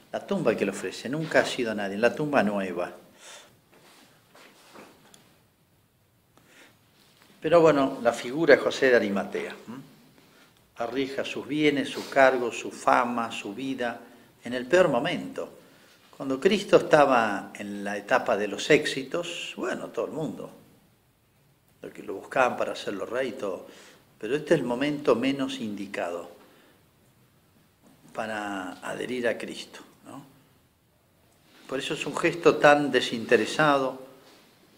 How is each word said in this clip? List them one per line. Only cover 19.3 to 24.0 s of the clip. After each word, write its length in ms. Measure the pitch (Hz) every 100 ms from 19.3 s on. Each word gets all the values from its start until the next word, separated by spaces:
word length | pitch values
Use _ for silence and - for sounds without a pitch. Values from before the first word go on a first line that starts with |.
| - - -
bueno, 300 | 359 - -
todo 200 | - 95
el 60 |
mundo, 380 | 127 147 - - - - _ _ _ _ _ _ _ _ _ _ _
lo 100 | -
que 100 | -
lo 120 | -
buscaban 440 | 98 - 139 123 113
para 140 | 104
hacerlo 340 | 98 - 98 95
rey 220 | 117 131
y 40 |
todo, 360 | 101 104 87 - - - -